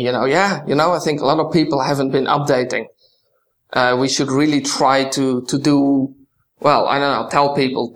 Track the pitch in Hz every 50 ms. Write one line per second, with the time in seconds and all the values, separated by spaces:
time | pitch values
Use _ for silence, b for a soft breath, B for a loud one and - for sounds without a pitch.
0 | 123 123 123 117 117 135 139 175 196 202 185 143 147 - 139 147 156 175 180 160
1 | 160 165 151 - - 131 151 156 151 156 - 170 156 151 156 139 131 147 143 139
2 | 135 135 135 139 131 - 147 147 143 147 139 127 127 120 - 113 113 - _ _
3 | _ _ _ _ _ _ _ _ _ _ _ _ _ _ - 123 127 123 127 123
4 | 135 135 - - 143 131 131 139 147 156 147 143 131 - - - 156 131 135 135
5 | 135 135 - 143 135 131 127 123 127 - - 135 - 156 147 139 139 139 139 135
6 | 131 135 - _ - _ _ _ _ _ _ _ - 147 143 240 196 - 127 143
7 | 143 143 131 113 117 - - 143 143 147 - - 135 127 127 117 120 120 -